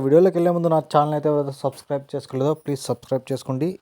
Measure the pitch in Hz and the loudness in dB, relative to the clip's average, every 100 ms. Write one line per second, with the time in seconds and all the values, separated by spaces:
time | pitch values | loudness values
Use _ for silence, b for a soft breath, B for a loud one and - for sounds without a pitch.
0 | 135 156 185 175 175 175 165 160 151 151 | 4 6 6 4 0 0 0 0 2 2
1 | 147 151 151 147 143 139 139 135 - 143 | 2 0 0 0 -2 -6 -8 -8 -8 -8
2 | 139 143 - 131 135 156 - 139 - 123 | -8 -10 -8 -2 -2 -2 -6 -8 -6 -8
3 | - 131 - 131 - 131 160 - | -4 -6 -4 -8 -6 -4 -6 -6